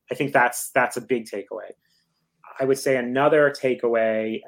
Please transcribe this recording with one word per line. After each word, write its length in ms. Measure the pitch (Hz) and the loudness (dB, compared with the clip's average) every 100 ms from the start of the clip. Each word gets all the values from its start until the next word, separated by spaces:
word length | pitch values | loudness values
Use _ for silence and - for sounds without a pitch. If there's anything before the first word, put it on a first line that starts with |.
| - | -10
I 40 | |
think 180 | 127 139 | -4 0
that's, 380 | 131 123 - - | 2 2 0 -2
that's 260 | - 123 - | 0 0 -2
a 40 | |
big 240 | - 123 | -2 -4
takeaway. 460 | 110 104 98 104 95 - _ _ _ _ _ _ - - | -2 -10 -10 -12 -14 -18 _ _ _ _ _ _ -18 -4
I 40 | |
would 140 | 135 135 | -2 0
say 180 | 143 131 | 0 0
another 580 | 120 127 147 156 147 139 | 0 0 4 4 4 2
takeaway, 840 | 131 120 120 117 113 110 110 110 | -2 0 0 2 2 0 -2 -6